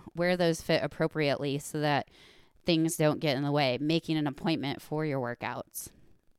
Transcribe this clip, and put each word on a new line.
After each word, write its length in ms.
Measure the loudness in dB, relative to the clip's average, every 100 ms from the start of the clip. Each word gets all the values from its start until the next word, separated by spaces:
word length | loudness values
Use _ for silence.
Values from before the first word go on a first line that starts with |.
| -12
where 220 | -2 0 2
those 260 | 2 0
fit 200 | 2 2
appropriately 760 | 0 -2 -2 0 0 0 -2 -4
so 220 | -6 -2
that 280 | 0 0 -2 -14 -20 -20 -20 _
things 320 | 2 2 2 4
don't 240 | 2 2
get 160 | 0 0
in 60 |
the 100 | 2
way, 240 | 2 2 0
making 360 | 0 0 0 -2
an 100 | -2
appointment 540 | -2 -2 -2 -2 -6
for 240 | -6 -4
your 160 | -2 -2
workouts. 680 | -4 -6 -8 -8 -10 -14 -14 -20 -20 -20 _